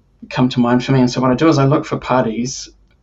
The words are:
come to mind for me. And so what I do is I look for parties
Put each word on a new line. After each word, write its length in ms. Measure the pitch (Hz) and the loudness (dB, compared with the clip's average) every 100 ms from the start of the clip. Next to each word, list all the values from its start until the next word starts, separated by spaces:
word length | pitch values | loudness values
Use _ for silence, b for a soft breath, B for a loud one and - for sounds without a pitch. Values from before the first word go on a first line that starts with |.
| _ _ - | _ _ -8
come 200 | - 127 | -2 0
to 100 | 127 | 2
mind 240 | 120 123 | 2 2
for 80 | 131 | 2
me. 80 | 135 | 2
And 100 | 123 | 2
so 100 | 127 | 0
what 100 | 127 | -2
I 40 | |
do 140 | 127 160 | 2 2
is 80 | 139 | 4
I 80 | |
look 220 | 139 156 - | 2 0 -2
for 100 | - | -8
parties 680 | - 127 113 110 123 - - - _ _ | -2 -2 0 -4 -6 -10 -16 -20 _ _